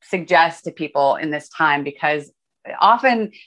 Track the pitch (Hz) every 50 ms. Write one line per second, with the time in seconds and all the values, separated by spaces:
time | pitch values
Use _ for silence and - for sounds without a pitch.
0 | _ - 196 180 160 151 175 165 165 165 - - - 165 - - 156 147 - 143
1 | 139 139 - - 156 156 147 147 151 - - - 160 151 143 143 143 147 143 -
2 | 165 151 151 147 147 - _ _ _ _ _ _ - - - - - 208 233 233
3 | 262 262 240 226 214 196 - - -